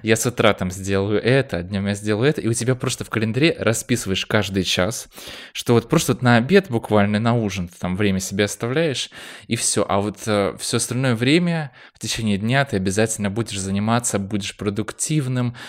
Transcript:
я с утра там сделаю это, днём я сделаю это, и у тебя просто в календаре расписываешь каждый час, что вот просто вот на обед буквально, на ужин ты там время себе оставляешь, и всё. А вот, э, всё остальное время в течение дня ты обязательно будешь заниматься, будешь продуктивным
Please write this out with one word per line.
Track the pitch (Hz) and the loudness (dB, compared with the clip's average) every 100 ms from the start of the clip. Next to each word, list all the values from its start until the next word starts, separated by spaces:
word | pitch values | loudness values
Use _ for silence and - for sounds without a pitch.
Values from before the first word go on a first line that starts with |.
я | 110 110 | 0 2
с | 127 | 2
утра | - 113 98 | 2 2 2
там | 92 | -2
сделаю | 92 95 98 98 104 | -4 -2 0 2 0
это, | 113 135 127 85 | 2 2 2 -4
днём | 90 101 98 | -4 -4 -2
я | |
сделаю | 101 104 107 135 | -2 0 2 2
это, | 151 | 0
и | 110 | -2
у | |
тебя | 117 120 | -2 0
просто | 123 131 - | 0 -2 -4
в | 107 | -4
календаре | 110 110 113 160 - | -2 -2 2 0 2
расписываешь | - - - 123 95 95 - | 0 0 0 -2 -2 -4 0
каждый | 110 95 95 | 0 0 0
час, | 90 - 92 120 - - - - - | 0 0 -2 -4 -10 -18 -18 -16 -14
что | - - 120 | -6 2 2
вот | - | 4
просто | 165 - | 2 2
вот | 117 | 2
на | 123 120 | 4 4
обед | 127 196 190 | 6 4 4
буквально, | 117 - 107 101 104 | -2 2 4 4 2
на | 113 120 | 2 2
ужин | 107 98 87 | 0 -4 -8
ты | - | -6
там | 90 92 | -4 0
время | 104 95 | 0 0
себе | 95 95 104 | -2 0 0
оставляешь, | - 117 135 165 123 - - - - - | 0 -4 0 0 -2 -6 -10 -18 -14 -4
и | 117 | -2
всё. | - - - | 0 0 2
А | 98 | 2
вот, | 101 98 - | 0 -4 0
э, | 107 98 - | 2 0 -2
всё | - 120 | -2 -2
остальное | - 123 131 113 | -2 -2 0 2
время | 123 160 175 165 147 - - | 2 2 2 -2 -4 -12 -20
в | - | -10
течение | 113 - 107 101 | -6 -2 0 0
дня | 110 135 139 | 2 2 2
ты | 98 | 0
обязательно | 95 95 113 - 101 | 0 0 0 0 -4
будешь | 104 110 101 | -4 -4 -6
заниматься, | 95 98 107 117 120 104 | -4 -2 0 0 0 -2
будешь | 98 104 101 - | -2 -4 -6 -6
продуктивным | 104 101 107 - - 156 131 127 123 120 | -4 -2 -4 -6 -2 -2 0 0 -2 -4